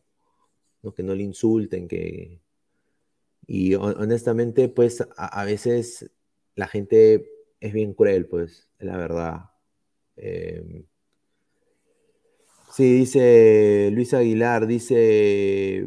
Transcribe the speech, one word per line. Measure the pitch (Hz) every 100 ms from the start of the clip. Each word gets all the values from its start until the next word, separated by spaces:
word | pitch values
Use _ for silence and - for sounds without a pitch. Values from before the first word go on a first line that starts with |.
| _ _ _ _ _ _ _ _
No, | 110
que | -
no | 92
le | 98
insulten, | 101 92 113 113 107 92 87
que... | 87 85 85 87 85 _ _ _ _ _ _ _ _ _ _ -
y | 98 92
hon-, | 95 101 -
honestamente, | 107 117 117 117 120 117 127
pues, | 123 120 120 - -
a, | 98 101
a |
veces | 101 104 123 120 117 - - _ _ _ _
la | - 95
gente | 107 98 113 110 107 - - _ _
es | 110
bien | 107 104
cruel, | 95 104 95 87
pues, | 87 85 _ _ _
es | 95
la | 92
verdad. | 85 85 85 82 87 _ _ _ _ _ _ -
Em, | 101 87 85 82 82 82 80 _ _ _ _ _ _ _ _ _ _ _ _ _ _ _ _ _ _
sí, | - 131
dice | 127 127 139 123 117 110 107 104 101 101
Luis | 107 120
Aguilar, | 135 120 110 120 117 110
dice, | 117 117 120 113 107 104 101 98 98 98 95